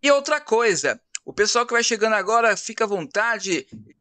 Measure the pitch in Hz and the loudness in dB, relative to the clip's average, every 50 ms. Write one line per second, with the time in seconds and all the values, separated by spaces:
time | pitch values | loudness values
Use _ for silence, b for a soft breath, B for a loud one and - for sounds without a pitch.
0 | - 285 285 277 277 302 302 294 294 - 226 226 233 220 180 143 143 131 113 - | 2 4 4 4 2 0 -2 -2 0 0 0 2 2 2 0 0 -2 -2 -4 -4
1 | _ _ - - - 123 - - 208 208 - 233 240 240 233 233 226 - 233 202 | _ _ -16 -14 -14 -10 -2 0 0 2 2 0 0 0 0 0 0 0 0 0
2 | 220 220 214 202 185 196 226 233 233 220 196 - - - 226 - 226 202 202 185 | 0 0 0 0 0 2 2 4 4 2 0 0 -4 -10 -4 -4 -2 -2 -2 -4
3 | 156 127 - 202 220 233 226 202 180 196 175 143 - - 113 110 - - _ _ | -6 -4 -4 -2 -2 -2 -2 -4 -4 -4 -4 -4 -4 -8 -16 -20 -20 -20 _ _